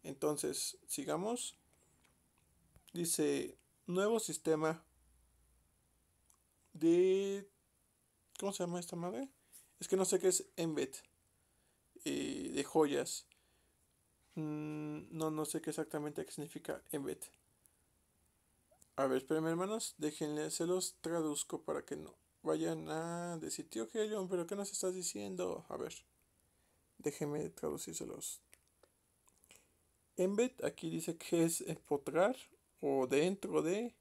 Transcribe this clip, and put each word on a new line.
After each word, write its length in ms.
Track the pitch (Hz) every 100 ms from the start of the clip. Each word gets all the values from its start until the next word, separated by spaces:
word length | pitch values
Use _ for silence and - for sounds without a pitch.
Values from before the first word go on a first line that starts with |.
Entonces, 760 | 170 165 151 147 151 143 - - -
sigamos. 640 | - 139 156 202 240 - - _ _ _ _ _ _ _ _ _ _ _ - -
Dice, 640 | 175 170 - 147 143 - - _ _ -
nuevo 320 | 175 208 226
sistema 680 | - 156 - 156 160 165 _ _ _ _ _ _ _ _ _ _ _ _ _ _ _ _ _ _ _
de, 760 | 151 165 175 185 190 196 196 196 _ _ _ _ _ _ _ _ -
¿cómo 120 | 196
se 120 | 196
llama 160 | 190 175
esta 160 | 170 175
madre? 320 | 175 226 269 _ _ - - _
Es 100 | 175
que 80 | 190
no 100 | 185
sé 120 | 185
qué 100 | 190
es 180 | 180 - -
embed, 320 | 165 147 135 - - _ _ _ _ _ _ _ _ - 147
eh, 440 | 143 135 - -
de 100 | 143
joyas. 600 | 139 160 151 143 131 - - _ _ _ _ _ _ _ _ _ _ -
Mm, 680 | 156 151 151 151 151 151 -
no, 200 | 165 160
no 140 | 156
sé 160 | 151 160
qué 80 | 160
exactamente 560 | 151 156 151 147 156
qué 80 | -
significa 500 | - 143 - - 135 -
embed. 280 | 151 139 151 - _ _ _ _ _ _ _ _ _ _ _ _ _ _ _ - -
A 100 | 135
ver, 120 | 131
espérenme, 320 | 131 156 160
hermanos, 440 | 165 190 220 - -
déjenle, 520 | 151 151 151 151 156
se 160 | - 170
los 300 | 180 180 -
traduzco 580 | 165 170 156 147 - 156
para 240 | - 151
que 120 | - 151
no 180 | 156 - _ _
vayan 460 | 160 156 160 160 156
a 480 | 156 170 170 175 165
decir, 320 | 160 - -
"Tío 180 | 220 220
Helion, 380 | 220 214 214 185
¿pero 160 | 185 170
qué 100 | 202
nos 160 | 196
estás 220 | - 185
diciendo?". 720 | 185 175 202 202 185 180 - -
A 80 | -
ver, 160 | - - _ _ _ _ _ _ _ _ _ -
déjenme 540 | 147 143 147 147 160
traducírselos. 880 | - 156 151 - 160 - - - - _ - _ _ _ _ _ _ _ _ _ - _ _ _ _ _ -
Embed 360 | 185 208 254 -
aquí 240 | 220 - 165
dice 300 | 165 160 165
que 260 | - 170
es 160 | 165 165
empotrar 760 | - 160 - 143 - 156 202 254 - _ _ _
o 260 | 139 135 127
dentro 540 | 135 175 196 190 151
de. 340 | 156 202 240 _